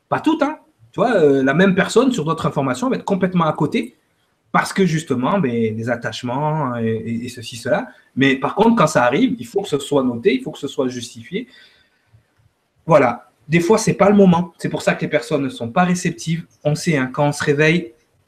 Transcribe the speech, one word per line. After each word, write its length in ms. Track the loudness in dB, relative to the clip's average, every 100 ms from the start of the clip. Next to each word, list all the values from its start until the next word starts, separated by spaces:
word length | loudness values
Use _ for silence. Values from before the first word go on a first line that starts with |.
| _
Pas 120 | -2
toutes, 240 | 0 0
hein. 160 | -2 -4 _ _ _
Tu 80 | -2
vois, 160 | 0 4
euh, 280 | 4 4
la 100 | 2
même 220 | 4 4 2
personne 360 | 2 2 2
sur 120 | 0
d'autres 220 | -2 -4 -4
informations 440 | -2 -2 -2 -2
va 60 | -4
être 100 | -2
complètement 400 | -2 0 0 0
à 80 |
côté 420 | 0 -2 -2 -6 -12 _ _ _ _ _
parce 200 | -2 -2
que 140 | 0 0
justement, 540 | 0 -2 -2 0 0
ben, 360 | 0 0 -2 -2
des 140 | -4
attachements 880 | -4 -6 -8 -6 -4 -2 -2 -4 -4
et, 80 | -4
et, 400 | -4 -4 -6 -8
et 40 |
ceci, 280 | -12 -14 -10
cela. 300 | -4 -4 -4 -14 _ 0
Mais 200 | 2 2
par 180 | -2
contre, 220 | 2 4 4
quand 120 | 2
ça 160 | 2
arrive, 320 | 2 2 0 -2
il 80 | -6
faut 160 | -6
que 40 | -4
ce 120 | -4
soit 240 | -2 0
noté, 320 | 0 0 0 -2
il 60 |
faut 80 | -4
que 80 | -10
ce 80 | -8
soit 200 | -4 -4
justifié. 600 | -6 -10 -16 -10 -10 -10 -16 -20 _ _ _ _ _ _ _ _ _ _ _ 2
Voilà. 460 | 4 4 0 -10 _ -2
Des 120 | 0
fois, 180 | 4 2
c'est 180 | 2 2
pas 140 | 4
le 60 | 6
moment. 380 | 6 4 0 -6
C'est 120 | -6
pour 140 | -4
ça 100 | -2
que 80 | -2
les 60 | -2
personnes 340 | -4 -2 -2
ne 80 | -4
sont 200 | -6 -4
pas 140 | 0
réceptives. 640 | 0 0 -2 -6 -6 -6 -8 _
On 120 | -2 -2
sait, 220 | 0 0
hein, 120 | 0
quand 160 | 0 0
on 40 |
se 120 | 0
réveille, 500 | 0 2 2 2 -2 -12 _ _